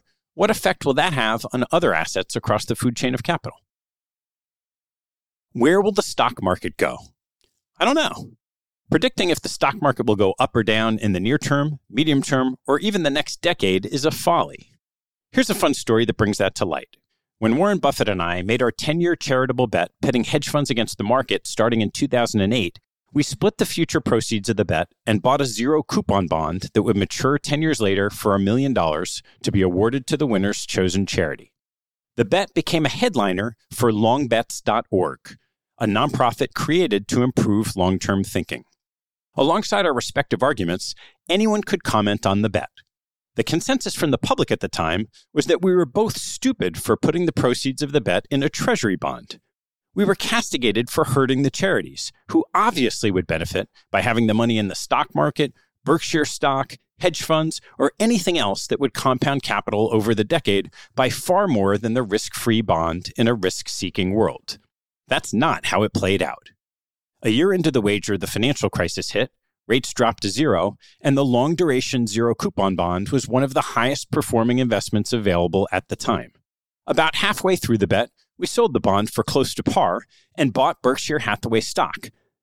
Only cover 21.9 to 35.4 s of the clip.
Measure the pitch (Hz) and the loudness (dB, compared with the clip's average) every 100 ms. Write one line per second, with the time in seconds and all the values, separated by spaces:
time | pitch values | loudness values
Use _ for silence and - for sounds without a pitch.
21.9 | - - 120 117 104 98 123 87 - _ | -2 0 0 2 2 2 0 -2 -6 _
22.9 | _ _ 147 - - 208 - 196 - 156 | _ _ -2 -2 0 0 0 -2 -2 -2
23.9 | 160 - 113 - 107 107 104 92 80 87 | 0 2 0 0 -4 -2 -2 0 0 -2
24.9 | _ - 107 127 143 131 107 131 156 - | _ -2 0 2 0 0 -2 0 0 0
25.9 | - - 98 85 80 76 90 - - 101 | -4 0 0 2 -2 -2 -6 -2 -2 2
26.9 | 98 95 - 131 143 - 147 160 143 101 | 0 0 0 0 0 -2 -2 0 0 0
27.9 | 98 101 - 107 98 98 123 139 104 82 | 2 0 0 2 2 2 2 2 2 2
28.9 | 78 92 - - _ 113 101 92 90 113 | 0 -4 -10 -14 _ -2 2 2 2 2
29.9 | 135 - 147 143 98 101 - - 104 92 | 0 -4 -2 0 2 0 -2 -4 0 0
30.9 | 95 92 - 78 65 - _ _ _ _ | 0 0 0 -2 -4 -14 _ _ _ _
31.9 | _ _ - 117 - - 165 - 165 139 | _ _ -2 2 2 0 -2 0 0 0
32.9 | - 247 135 101 92 113 - - - 120 | 0 -2 0 0 0 -4 -8 -14 -2 0
33.9 | 104 113 135 123 113 - - 110 113 - | 2 2 2 2 0 -2 -6 -2 -2 0
34.9 | 95 78 65 - - | -2 -2 -6 -18 -20